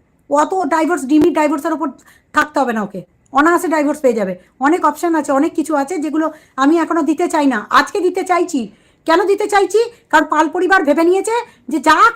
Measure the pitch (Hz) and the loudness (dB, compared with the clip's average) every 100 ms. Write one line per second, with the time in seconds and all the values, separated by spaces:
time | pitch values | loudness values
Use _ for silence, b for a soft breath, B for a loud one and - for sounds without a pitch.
0 | _ _ - 285 302 381 294 320 320 349 | _ _ -4 0 0 -2 -2 -2 0 -2
1 | 262 302 349 302 302 294 330 302 302 - | 0 2 2 2 0 -2 -4 -4 -6 -10
2 | b b _ 302 294 294 247 220 202 185 | b b _ -4 -2 -2 -2 -2 -6 -10
3 | - _ _ 269 320 339 349 311 294 294 | -18 _ _ 0 2 2 0 -2 -2 0
4 | 262 226 190 180 b - 269 349 311 294 | 0 0 -4 -6 b -4 0 0 0 -2
5 | 349 320 294 269 339 339 294 294 277 370 | -2 -2 0 0 0 -2 -2 -2 -4 -6
6 | 302 302 311 311 B - 277 330 320 330 | -4 -4 -4 -6 B -2 0 2 0 -2
7 | 311 302 349 320 285 220 208 254 - 415 | -2 -2 -2 0 0 0 0 0 0 -2
8 | 349 381 370 349 349 277 208 b b b | -2 -2 -2 -2 -2 -4 -8 b b b
9 | - 330 392 392 415 392 370 415 466 b | 0 0 2 0 0 0 2 0 -2 b
10 | _ 311 302 311 320 359 359 381 285 294 | _ 0 2 0 0 -2 0 2 4 4
11 | 339 381 415 480 466 b - 302 311 320 | 6 2 0 -4 -6 b -6 -2 2 4
12 | 440 | 4